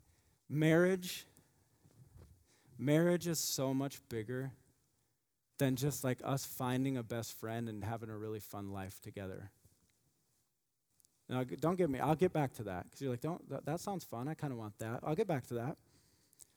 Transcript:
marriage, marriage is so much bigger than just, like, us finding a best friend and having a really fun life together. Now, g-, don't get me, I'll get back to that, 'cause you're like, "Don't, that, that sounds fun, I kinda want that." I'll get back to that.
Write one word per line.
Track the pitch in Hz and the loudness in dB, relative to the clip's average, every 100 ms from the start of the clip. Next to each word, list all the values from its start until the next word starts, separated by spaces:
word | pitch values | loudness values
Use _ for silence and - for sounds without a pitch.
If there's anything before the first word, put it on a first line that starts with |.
| _ _ _ _ - | _ _ _ _ -4
marriage, | 147 156 160 180 190 180 - - - _ _ _ _ - - - - - - _ _ _ 127 | 4 8 8 6 4 -2 -8 -12 -20 _ _ _ _ -20 -20 -20 -20 -20 -20 _ _ _ -4
marriage | 131 151 170 175 165 | 4 6 8 4 2
is | 156 | -2
so | - - 135 | 0 0 0
much | 135 139 - - | 0 -2 -6 -8
bigger | 117 110 127 135 - _ _ _ _ _ _ _ _ _ - | -6 -4 -4 -6 -10 _ _ _ _ _ _ _ _ _ 2
than | 135 127 | 4 4
just, | 143 - | 0 0
like, | 131 123 | 0 0
us | - 135 - | 0 -2 -2
finding | - 127 127 135 131 | -2 0 2 2 0
a | |
best | 113 117 110 | -2 -4 -6
friend | - 113 113 117 | -8 -6 -4 -4
and | 107 | -4
having | 98 113 113 | -4 -4 -6
a | 107 | -8
really | 107 107 | -6 -6
fun | - 104 98 | -8 -8 -8
life | 98 95 - | -6 -8 -10
together. | 107 101 95 101 104 _ _ _ _ _ _ _ _ _ _ _ _ _ _ _ _ _ - | -12 -8 -8 -8 -12 _ _ _ _ _ _ _ _ _ _ _ _ _ _ _ _ _ -6
Now, | 127 123 | -2 -2
g-, | 139 | 0
don't | 151 180 | 0 2
get | 170 | 2
me, | 127 | 2
I'll | 139 | 2
get | 156 185 | 4 4
back | 156 135 - | 4 0 -2
to | |
that, | 104 90 - | -6 -6 -8
'cause | - | -6
you're | 139 | -4
like, | 120 | -2
"Don't, | 156 175 - | -4 -6 -6
that, | 139 - | -6 -4
that | 170 | -4
sounds | - 185 | -4 -6
fun, | - 117 131 | -6 -6 -4
I | 156 | -4
kinda | 147 120 | -4 -4
want | 110 - | -8 -6
that." | 113 120 | -6 -4
I'll | 151 160 | -2 0
get | 208 | 0
back | 143 - | 0 -2
to | 117 | -4
that. | 123 - _ _ _ _ _ _ - | -4 -6 _ _ _ _ _ _ -20